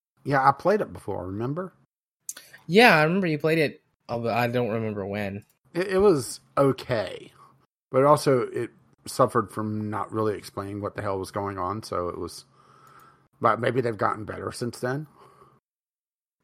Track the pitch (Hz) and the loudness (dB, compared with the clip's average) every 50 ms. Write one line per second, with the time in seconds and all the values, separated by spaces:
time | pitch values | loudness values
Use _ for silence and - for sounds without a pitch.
0 | _ _ _ _ - 131 143 135 131 139 135 - - 175 208 214 - - 92 90 | _ _ _ _ -6 0 0 4 4 4 2 2 2 2 2 2 0 -4 -8 -14
1 | - - 98 95 90 92 95 104 117 131 147 170 190 180 _ _ _ _ _ _ | -10 -8 -6 -6 -6 -6 -6 -6 -4 -4 -4 -6 -8 -10 _ _ _ _ _ _
2 | _ _ _ _ _ - - - - - - - _ - 165 214 247 233 175 156 | _ _ _ _ _ -18 -18 -18 -18 -20 -20 -20 _ 2 6 8 8 10 8 8
3 | 151 156 175 202 190 165 151 147 - 156 165 165 151 123 - - _ _ _ _ | 6 4 2 2 0 0 -2 0 0 2 2 2 2 0 -2 -6 _ _ _ _
4 | _ - 120 120 117 113 101 117 120 120 117 123 123 107 107 113 113 110 107 104 | _ -8 -6 -4 -2 0 0 2 0 0 0 0 -2 0 -2 -2 -4 -4 -4 -6
5 | 95 98 101 104 104 98 98 104 - _ _ _ _ _ - 165 185 202 190 185 | -6 -6 -4 -4 -4 -6 -6 -10 -12 _ _ _ _ _ -6 -6 -4 0 2 4
6 | 202 208 170 139 117 - - - _ _ - - 139 139 131 - - - 127 110 | 6 6 4 4 2 -4 -10 -14 _ _ 0 2 2 2 2 0 -2 -4 -4 -4
7 | 98 87 - - - - _ _ - - _ _ _ _ _ _ _ _ - 131 | -4 -6 -8 -12 -16 -18 _ _ -20 -20 _ _ _ _ _ _ _ _ 0 4
8 | 135 143 151 143 - 147 135 123 113 95 - 120 120 - _ _ _ _ _ _ | 6 6 6 6 4 2 2 2 2 -2 -4 -6 -8 -8 _ _ _ _ _ _
9 | - - - - 135 120 - 123 107 95 - 110 110 107 107 107 107 107 104 101 | -18 -12 2 2 2 4 4 0 -2 -2 -4 -6 -6 -4 -4 -4 -6 -6 -6 -6
10 | - - 110 110 110 110 101 87 - - - 101 98 98 101 101 101 98 - - | -8 -6 -4 -2 -2 -2 -2 -4 -8 -12 -12 -10 -10 -8 -8 -8 -8 -8 -8 -6
11 | 107 101 98 95 92 - - 104 101 98 98 95 90 90 101 110 107 - 95 90 | -4 -4 -4 -4 -6 -6 -6 -6 -6 -4 -4 -4 -4 -4 -4 -6 -8 -6 -6 -4
12 | 87 87 85 87 90 82 - - - _ _ _ _ _ _ _ - - - - | -4 -4 -6 -8 -10 -10 -12 -14 -20 _ _ _ _ _ _ _ -20 -20 -20 -20
13 | - - _ _ _ _ _ - 117 117 107 110 117 127 117 127 117 120 110 101 | -20 -20 _ _ _ _ _ -2 0 0 2 2 0 0 0 0 -2 -2 -2 0
14 | 113 107 104 110 107 - 95 92 95 101 - - 123 117 - - - 127 131 143 | 0 0 0 -2 -8 -10 -10 -8 -8 -8 -8 -6 -8 -8 -8 -6 -6 -6 -6 -6
15 | 156 - _ - - - _ _ - _ _ _ _ _ _ _ _ _ _ _ | -8 -10 _ -20 -20 -20 _ _ -20 _ _ _ _ _ _ _ _ _ _ _
16 | _ _ _ _ _ _ _ _ | _ _ _ _ _ _ _ _